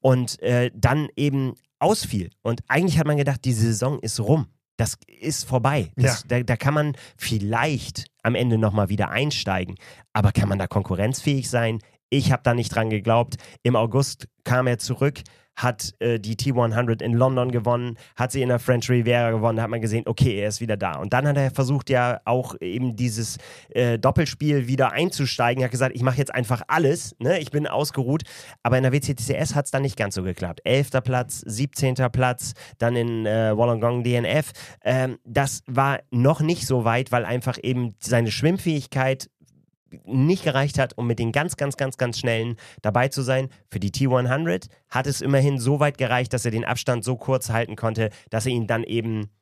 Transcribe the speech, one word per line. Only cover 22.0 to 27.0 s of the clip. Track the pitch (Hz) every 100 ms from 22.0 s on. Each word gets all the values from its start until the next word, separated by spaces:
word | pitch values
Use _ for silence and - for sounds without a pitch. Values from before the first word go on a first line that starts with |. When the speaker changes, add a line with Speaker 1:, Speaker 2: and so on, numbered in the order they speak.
| 123 123
Speaker 1:
auch | - 123 123 107
eben | 90 104 127 110
dieses, | 123 110 113 - - - -
äh, | - 120 117
Doppelspiel | 131 135 156 - 151 147 120
wieder | 131 127
einzusteigen, | 120 175 - 135 - 120 120
hat | 127
gesagt, | 127 127
„Ich | -
mach | 127
jetzt | 123 139
einfach | - 113 123 -
alles, | 156 147 131